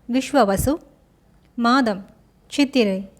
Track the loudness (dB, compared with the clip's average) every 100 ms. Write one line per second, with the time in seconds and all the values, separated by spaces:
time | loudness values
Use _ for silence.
0 | -4 -4 0 2 2 2 -2 -4 -8 _
1 | _ _ _ _ _ -4 0 2 0 -4
2 | -10 _ _ _ _ -2 0 2 0 -2
3 | -8